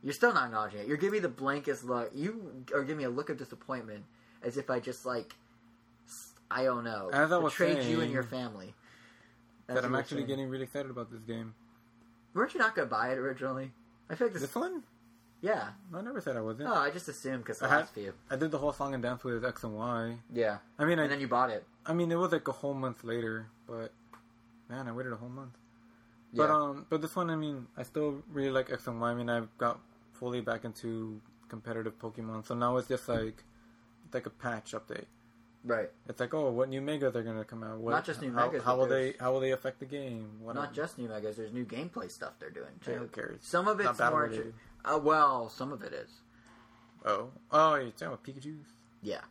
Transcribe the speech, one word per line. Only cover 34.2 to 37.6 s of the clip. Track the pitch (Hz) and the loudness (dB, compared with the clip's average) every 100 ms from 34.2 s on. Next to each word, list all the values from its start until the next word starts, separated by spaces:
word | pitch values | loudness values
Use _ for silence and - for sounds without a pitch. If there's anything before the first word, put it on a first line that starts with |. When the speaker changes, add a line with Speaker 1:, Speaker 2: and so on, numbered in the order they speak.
| 107 | -6
Speaker 2:
a | |
patch | - 123 110 - | -6 -4 -4 -6
update. | 110 - - - - - - - - | -10 -8 -10 -10 -16 -20 -20 -20 -14
Speaker 1:
Right. | 120 117 104 - - | 0 0 0 -6 -12
Speaker 2:
It's | 113 | -4
like, | 123 | 0
oh, | 156 143 | 2 2
what | 120 131 | 4 2
new | 131 | 2
megas | 139 151 135 120 | -2 2 2 2
are | |
gonna | 113 110 | -2 -4
come | 107 113 | -6 -8